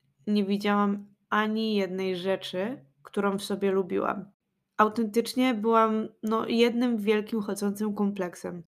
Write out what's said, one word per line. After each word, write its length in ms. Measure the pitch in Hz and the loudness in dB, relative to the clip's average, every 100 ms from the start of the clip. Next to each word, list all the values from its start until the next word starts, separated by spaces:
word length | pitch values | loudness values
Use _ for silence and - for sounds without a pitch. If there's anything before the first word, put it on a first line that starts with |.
| _ _ - | _ _ -2
nie 180 | 208 | 0
widziałam 600 | 196 202 208 202 202 202 - _ - | 2 0 2 2 2 0 -8 _ -4
ani 440 | 214 214 220 220 | -2 0 -2 0
jednej 420 | 208 185 185 190 180 | 0 0 -2 -4 -2
rzeczy, 680 | 190 190 - 180 202 277 - _ | -2 -2 -4 -6 -6 -8 -16 _
którą 360 | - 208 202 196 | -8 -2 -2 -2
w 60 | |
sobie 260 | - 196 196 | -4 -2 0
lubiłam. 600 | 190 185 196 - 202 - _ _ _ _ - | 0 0 -2 -2 -4 -8 _ _ _ _ 2
Autentycznie 800 | 214 214 220 233 233 254 254 | 2 2 0 0 0 2 2
byłam, 540 | 220 226 226 220 220 220 - | 2 4 4 4 2 -4 -6
no, 240 | 220 226 - | -2 -2 0
jednym 520 | 233 233 233 247 226 | 4 4 4 0 0
wielkim 440 | 202 214 208 226 | 2 0 0 -4
chodzącym 520 | 202 196 202 196 214 | -4 -2 -2 -2 -4
kompleksem. 680 | 202 202 202 180 - 180 175 - | 0 -2 -2 -6 -8 -10 -10 -16